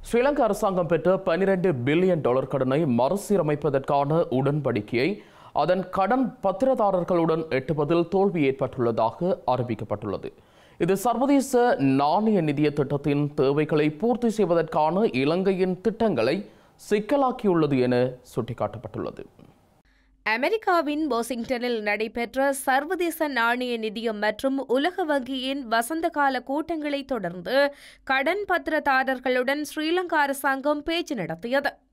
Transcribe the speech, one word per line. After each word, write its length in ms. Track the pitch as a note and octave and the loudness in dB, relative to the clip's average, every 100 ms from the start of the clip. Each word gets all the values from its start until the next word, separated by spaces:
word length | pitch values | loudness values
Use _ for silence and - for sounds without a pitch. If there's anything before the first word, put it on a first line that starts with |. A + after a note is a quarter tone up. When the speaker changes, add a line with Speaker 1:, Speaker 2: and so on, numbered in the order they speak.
Speaker 1:
ஸ்ரீலங்கா 400 | - A#3 C4 D4 | 0 0 2 2
அரசாங்கம் 440 | A#3 G3 G#3+ F#3 E3 | 0 2 0 0 0
பெற்ற 220 | E3+ F3+ F#3+ | 2 2 2
பன்னிரண்டு 520 | F#3+ E3 F#3+ F#3+ F#3 C3+ | 2 0 2 2 2 0
பில்லியன் 380 | A#2+ D#3+ F#3 E3+ | 0 2 2 2
டாலர் 260 | B2 B2+ C3+ | 2 0 0
கடனை 320 | C#3 B2+ C3+ E3 A#2 | -2 0 2 2 2
மறுசீரமைப்பதற்கான 1300 | C3 G3 - G3+ D3+ D3 D#3 C#3 C3 C#3+ C#3 D#3+ E3+ | 2 0 0 0 2 0 0 0 0 0 2 2 2
உடன்படிக்கையை 800 | B2+ C#3 D3+ C3+ A2 - A#2 D3 G#3 - - - | 2 2 0 0 -2 -2 0 0 -2 -10 -20 -8
அதன் 300 | - D3+ F#3 F3+ | -2 0 0 0
கடன் 360 | - G3 B3+ A#3+ - | 0 2 2 0 -2
பத்திரதாரர்களுடன் 1000 | G3 F#3+ C4 B3+ G#3 F#3 E3+ F3 E3 D#3+ D#3+ | -2 0 0 2 2 2 2 2 2 0 0
எட்டுவதில் 580 | C3 C3 D3+ C#3+ E3+ E3 | -4 -2 -2 2 2 2
தோல்வி 340 | F#3+ G3 F3 | 2 2 2
ஏற்பட்டுள்ளதாக 920 | C#3 C3 B2+ - A#2 A2+ A2+ - F3 G3 - | 0 2 -4 0 0 2 -2 0 -4 -2 -2
அறிவிக்கப்பட்டுள்ளது. 840 | B2+ A#2 A2+ G#2+ G#2 G#2+ F2+ - - _ _ - _ | -2 -2 -6 -4 -6 -4 -6 -8 -14 _ _ -20 _
இது 160 | E3 G3 | 0 0
சர்வதேச 540 | B3 A3+ C4+ C#4+ C4 B3 A#3+ - C3+ C3+ | 0 0 4 2 4 2 4 4 2 4
நாணய 460 | C#3 F3 A3 G#3 | 4 2 2 2
நிதிய 300 | D#3 C#3+ D3 | 2 2 2
திட்டத்தின் 520 | D3 C3+ C#3+ D3+ C#3+ D3 | 2 0 0 0 0 0
தேவைகளை 540 | D3 C3+ C#3+ D3+ D#3 D3+ | 2 2 2 0 2 0
பூர்த்தி 400 | D3+ A#3 A3+ A#3 | 0 -2 0 0
செய்வதற்கான 760 | G#3+ F#3 E3+ D#3+ E3+ D#3 F3+ A3+ | 0 2 2 2 0 2 2 0
இலங்கையின் 640 | B2 C#3 F3 F#3+ F#3+ F#3 F3+ | 2 0 2 0 0 0 0
திட்டங்களை 540 | A3+ G#3 A3+ C#3 A2+ F#3 - - _ _ | -2 0 0 2 0 0 -6 -20 _ _
சிக்கலாக்கியுள்ளது 960 | - G#3 G#3+ C#4+ C4 B3 G#3 E3+ D3+ C#3 | -2 -2 0 2 2 0 2 2 2 2
என 160 | B2 B2 B2+ - - | 2 2 0 -2 -10
சுட்டிக்காட்டப்பட்டுள்ளது. 1000 | - A2+ A#2+ G#2 A2+ G#2+ - C2+ - - _ - _ _ _ _ _ _ _ - | -8 -6 -4 -6 -6 -12 -8 -8 -10 -18 _ -20 _ _ _ _ _ _ _ -4
Speaker 2:
அமெரிக்காவின் 800 | A3 C#4+ A4 G4+ F4 C#4+ D4 D#4 | -2 0 -2 0 0 0 -2 -2
வாஷிங்டனில் 680 | A#3+ A#3 B3+ A#3 B3 B3 A#3 | -2 -2 -6 -4 -4 -2 -4
நடைபெற்ற 720 | G#3 G#3 A3 A#3 A#3 B3 C#4 | -2 -2 -4 -4 -6 0 0
சர்வதேச 720 | C4+ - C4 D4 F4+ F4 D#4+ D4+ | 0 0 0 0 -2 -2 -2 -4
நாணய 500 | B3+ A#3 A#3+ B3 A#3 | 0 0 0 -2 -4
நிதியம் 420 | A3 G#3 A3+ G#3 | -6 -4 -6 -2
மற்றும் 380 | G#3 G#3+ C4+ C4+ C4 | -2 0 -2 -2 0
உலக 380 | B3 D4+ F4+ E4 | 0 0 -2 -2
வங்கியின் 560 | C#4+ B3 C4+ B3+ C#4 A#3+ | -2 -2 -6 -4 -6 -2
வசந்த 420 | A3+ A#3 D#4+ E4 | -2 0 -2 -2
கால 340 | D4+ C#4 B3+ | 0 0 0
கூட்டங்களை 580 | B3 C#4 D#4+ E4 D4 C#4+ C#4 | -4 -6 -4 -6 -4 -6 -4
தொடர்ந்து 500 | B3 F3 F#3 F3 C4 C#4+ C#4+ - - | -6 -6 -8 -2 2 2 -2 -20 -20
கடன் 400 | - C4+ C#4 F#4+ G4+ | -4 -2 0 -2 -2
பத்திரதாரர்களுடன் 1160 | F4 - D#4 D4 C4 C4 B3+ C4 B3+ B3+ D4 D4 | -2 0 -2 2 2 0 -2 0 0 0 -2 -4
ஸ்ரீலங்கா 540 | - D#4 F4 F4+ D#4+ | -4 -2 -2 0 0
அரசாங்கம் 640 | C#4+ C#4 C#4 C4+ C4+ D4 | 0 0 -2 0 -2 -2
பேச்சு 320 | D4 E4 F4 B3+ | -2 -4 -4 -6
நடத்தியது. 560 | E3 E3 A#3 C4+ C#4 - _ | -6 -8 -2 -2 -2 -8 _